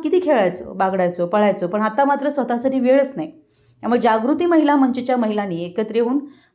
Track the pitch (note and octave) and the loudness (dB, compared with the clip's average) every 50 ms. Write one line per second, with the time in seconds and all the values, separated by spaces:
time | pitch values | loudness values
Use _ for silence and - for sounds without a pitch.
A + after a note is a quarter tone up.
0 | - D4+ F#4 F4+ F#4 D4+ C#4+ A3 F#3+ F3 F3+ - - - - F#3+ F#3+ F#3+ F#3+ F#3 | 0 0 0 0 2 2 2 2 2 0 -2 -6 -10 -10 -4 -2 -2 0 0 0
1 | F3+ F3 F3+ F3+ F3 F3 G#3+ G#3 G#3+ G3+ F#3+ G3+ F3+ E3+ G#3+ G#3 G#3+ G#3+ G#3+ C#4 | 0 0 0 -2 -2 0 0 2 2 2 2 0 -4 -4 -2 -2 -2 0 0 2
2 | C#4 C#4 C#4 C#4 C4+ D4 C#4+ C#4 A#3 A#3+ A#3+ A#3 B3+ C4 C4+ C4 A#3+ B3+ C4 C#4+ | 2 2 0 0 -2 -2 -2 -2 -2 -2 -4 -2 -2 -2 0 2 2 4 4 4
3 | C4+ C4 - E3+ D#3 - - - _ _ _ _ _ _ _ _ - A3 A#3+ A#3 | 2 0 -4 -8 -10 -10 -14 -20 _ _ _ _ _ _ _ _ -2 -2 0 2
4 | G3+ A#3 A3 A3 A3 C4+ D4+ - F4 F4 E4+ D#4 C#4+ C#4+ D4 C#4 C4+ B3 B3+ B3 | 2 2 2 2 2 0 0 0 2 2 4 4 4 4 4 4 2 2 0 -2
5 | A#3+ C4 B3+ A#3+ A3 G#3+ G#3 G#3 G3+ F#3+ E3+ E3 F3 F3 F3 A3+ G#3+ A3 G#3 A#3 | -2 -2 0 0 0 0 -2 -2 -4 -4 -6 -6 -8 -6 -6 -6 -6 -2 -2 0
6 | A#3 A#3+ C4 C#4+ - - - _ _ _ | 0 0 -2 -2 -4 -8 -14 _ _ _